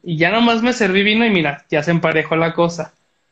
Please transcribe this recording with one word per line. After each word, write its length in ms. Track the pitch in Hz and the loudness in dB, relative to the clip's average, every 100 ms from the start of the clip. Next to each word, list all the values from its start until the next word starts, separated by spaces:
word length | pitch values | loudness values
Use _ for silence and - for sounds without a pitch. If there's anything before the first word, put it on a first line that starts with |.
Y 140 | 175 156 | -8 -2
ya 120 | 170 | 0
nomás 320 | 220 233 226 | 2 2 2
me 100 | 240 | 0
serví 300 | 240 196 190 | 0 0 2
vino 220 | 202 220 | 2 2
y 60 | 233 | 2
mira, 340 | 190 151 143 _ | 2 0 -6 _
ya 120 | 156 | -2
se 80 | 151 | 0
emparejó 440 | 170 165 156 151 160 | 0 0 0 -2 -2
la 160 | 165 | 0
cosa. 380 | 160 170 170 - _ _ _ _ | 0 -2 -4 -12 _ _ _ _